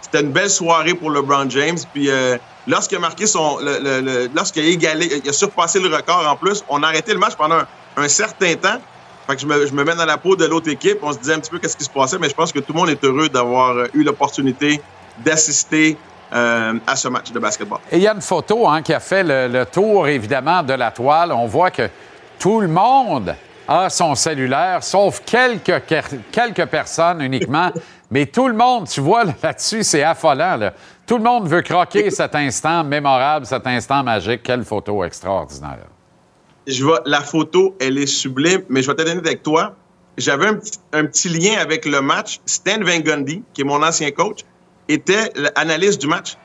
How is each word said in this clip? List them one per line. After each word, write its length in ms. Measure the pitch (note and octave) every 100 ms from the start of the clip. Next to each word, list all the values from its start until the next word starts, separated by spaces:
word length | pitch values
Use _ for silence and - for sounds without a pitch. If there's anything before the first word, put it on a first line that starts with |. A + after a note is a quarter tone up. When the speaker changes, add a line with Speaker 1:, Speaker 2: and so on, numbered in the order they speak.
Speaker 1:
c'était 180 | - D3+
une 120 | C#3+
belle 180 | C#3 G3+
soirée 420 | - E3 E3 D#3
pour 180 | F3 D#3
LeBron 380 | D3 C#3 C#3 C3+
James. 300 | B2 D3+ E3+ C3+
Puis, 160 | C#3+ C#3+
euh, 260 | C3+ B2+ B2 - - -
lorsqu'il 320 | E3+ - F#3
a 20 |
marqué 260 | E3+ D#3+ G#3
son, 320 | F3+ D#3 C3+
le, 200 | C#3+ C#3
le, 220 | C#3 C3
le, 300 | C3 B2+ B2
lorsqu'il 280 | D3 G3 -
a 60 | D#3
égalé, 540 | F3 D#3+ D#3 E3+ C#3+
il 40 | C3+
a 40 |
surpassé 480 | C#3+ G3 - E3+ G3
le 140 | F3+
record 320 | D#3 C#3 F3 D#3
en 80 | C3+
plus, 260 | F3 G3+ -
on 140 | C#3+
a 40 | D#3
arrêté 260 | D#3 D3+
le 40 | G#3
match 160 | G#3
pendant 220 | - D3+ E3
un, 100 | C#3 - - -
un 120 | C#3+
certain 460 | - G#3+ - F#3
temps. 240 | D#3+ F#3 A#3+ - - - - -
Fait 100 | C3+
que 40 |
je 60 | C#3+
me, 200 | D3 C#3+
je 60 |
me 120 | C#3
mets 100 | C#3+
dans 100 | E3+
la 140 | D#3+ D3+
peau 180 | F3+ F#3+
de 80 |
l'autre 240 | D#3+ D#3+ D#3
équipe. 300 | C#3 F#3 G#3
On 100 | D3+
se 60 | C#3
disait 140 | B2
un 60 | D#3+
petit 100 | -
peu 80 | E3+
qu'est-ce 200 | E3 -
qui 60 |
se 60 | C3+
passait, 280 | C#3 C3 F#3
mais 100 | D#3
je 60 |
pense 180 | C3+ E3
que 60 | D3
tout 160 | C3+
le 40 | D#3
monde 120 | F3
est 120 | D3+
heureux 280 | C#3 C3 D#3
d'avoir, 400 | C3+ A#2+ B2 B2+
euh, 160 | B2 A#2+
eu 80 | D3
l'opportunité 800 | D3 C#3 C#3 - C3+ B2 D3 D3 - - - -
d'assister, 760 | A#2 D#3 D#3 C#3+ - D#3 D#3 D3+ - - -
euh, 400 | A#2 A#2+ A#2 A2+ A2+ -
à 100 | C3+
ce 120 | C3+
match 220 | B2 -
de 60 | A2+
basketball. 400 | A2 - G#2+ G#2 -
Speaker 2:
Et 60 | E3
il 60 |
y 60 | G3+
a 40 |
une 80 | G#3+
photo, 480 | - F3 - A3 G3+
hein, 140 | D#3
qui 100 | D3+
a 80 | C#3+
fait 220 | - F#3
le, 260 | F3+ C3+ B2+
le 160 | B2
tour, 440 | A#2+ - G#3+ G#3 D3
évidemment, 540 | C#3+ G#2 C3+ C3+ F3+
de 100 | C#3+
la 180 | C3 A#2
toile. 420 | - B2 D3+ E3+
On 140 | B2+ A#2
voit 240 | B2 F3+
que 180 | - A2+ - - - - -
tout 220 | F3+ A3
le 80 | G3
monde 680 | D#3+ A3 C4+ B3 D3 F2+ D2+ - - -
a 200 | D3+ F#3
son 260 | - D#3
cellulaire, 680 | C#3 - D3+ C3 C3+ F3+ E3+
sauf 400 | - F#3 G3+ -
quelques, 580 | - A3+ B3+ A3 - D#3+ - D#3+ - C3+ G2+
quelques 360 | - A#3+ G3 E3
personnes 540 | D#3 B2+ - E3+ F3
uniquement. 480 | C3 C3 F#2+ D3 F3 E3 -
<laughs> 200 | - _
Mais 160 | B2 C#3+
tout 220 | - C4
le 60 |
monde, 340 | A3 A#3+ B3 F3
tu 120 | -
vois, 240 | C#3 A3
là, 80 | G#3+ C3
là-dessus, 400 | D#3+ C#3 - A3
c'est 200 | G#3 D#3+
affolant, 540 | D3 - D#3+ C3+ E3+ D3+
là. 160 | G2+ - - - -
Tout 100 | A#3+
le 80 |
monde 240 | A3+ B3 F#3
veut 140 | E3+
croquer 380 | D3 E3 E3+ G3+
Speaker 1:
Écoute, 120 | G#3
Speaker 2:
cet 220 | - D3
instant 500 | D3+ C#3+ - D#3 E3+
mémorable, 640 | D3+ D3 C#3+ C3 C3+ D#3 B2
cet 200 | B2+ B2+
instant 360 | B2 A2+ C#3
magique. 400 | B2+ A2 F#2 A#2
Quelle 220 | - B2
photo 400 | G#2+ G#2 - G#2
extraordinaire. 720 | F2 - F#2 F#2+ D2+ C#2+ C#2+ B1+ G1+ _ _ _ _ _ _ _ -
Speaker 1:
Je 180 | B2+
vois, 160 | C#3 D#3+
la 160 | D3 C#3+
photo, 560 | C#3+ D#3+ D#3 F3+ F#3+ F#3+
elle 180 | C3+ C3+
est 80 | C#3
sublime, 560 | - C#3 C3 D#3 F#3+ F#3
mais 140 | C3
je 80 | C3
vais 60 | C#3+
t'être 140 | E3
honnête 160 | F3 D#3
avec 160 | -
toi. 320 | - D#3 G3+ G3 _ _ _ -
J'avais 300 | C3 C#3+ F#3+
un 80 |
petit, 240 | G#3+ - - _
un 120 | D3+
petit 240 | D3+ - F3+
lien 300 | E3 F#3 A3
avec 240 | D#3 D#3
le 160 | D#3 C#3+
match. 400 | C#3 E3+ A3 - -
Stan 320 | - - G#3+
Van 180 | F#3 E3+
Gundy, 420 | D3+ D3 C#3 E3 -
qui 80 | -
est 40 |
mon 180 | C#3 C#3+
ancien 280 | D#3 E3 D3+
coach, 280 | C#3+ E3+ - - _ _ _ -
était 440 | D3+ D3+ G3 A3
l'analyste 680 | - C#3+ C#3 D#3 D#3+ G3 F3+
du 60 | C#3+
match. 300 | F3 F3+ -